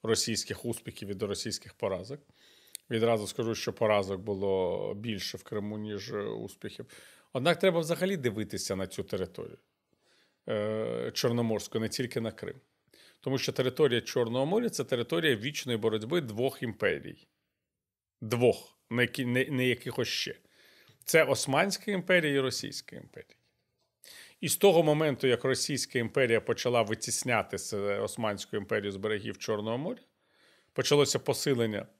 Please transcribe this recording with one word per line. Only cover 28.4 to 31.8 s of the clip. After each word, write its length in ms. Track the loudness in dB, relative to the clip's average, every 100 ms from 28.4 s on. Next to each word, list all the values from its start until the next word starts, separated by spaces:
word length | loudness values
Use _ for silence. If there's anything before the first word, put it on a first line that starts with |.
| -4 -6
імперію 340 | -2 -2 -2
з 40 | -4
берегів 420 | -4 -4 -4 -8
Чорного 400 | -4 -2 -2 -4
моря, 240 | -4 -8 _ _ _ _ _ _ _
почалося 460 | -4 2 4 4 2
посилення 680 | -2 0 0 2 2 -2